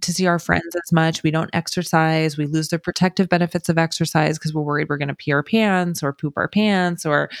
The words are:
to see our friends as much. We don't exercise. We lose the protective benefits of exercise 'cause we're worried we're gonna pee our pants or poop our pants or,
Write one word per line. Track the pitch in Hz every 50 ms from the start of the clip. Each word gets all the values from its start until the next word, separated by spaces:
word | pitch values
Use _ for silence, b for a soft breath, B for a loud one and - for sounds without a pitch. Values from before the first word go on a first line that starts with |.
to | - - 170
see | 180 185
our | 180 175 170
friends | - - 170 170 165 170 -
as | 175 170 - 170
much. | 165 160 160 160 - -
We | 160
don't | 151 160 160 - -
exercise. | 170 160 - - - 175 - - 165 160 160 160 160 160 160 147 147
We | 151
lose | 143 151 160 160 -
the | - 165
protective | - - - - 180 185 180 - 190 175
benefits | - 170 175 170 - 175 - -
of | 165
exercise | 165 165 160 - - 165 156 - 156 156 151 156 151
'cause | - 156 151
we're | 156 151
worried | 147 147 147 151 147
we're | 147
gonna | 143 147 139 135
pee | - - - 147
our | 143 143
pants | - - 226 220 208 190 185 180 175 170 - -
or | 139 139
poop | - - 147 143 -
our | - -
pants | - 196 214 214 202 185 180 175 175 165 -
or, | 156 147 147 143 B B B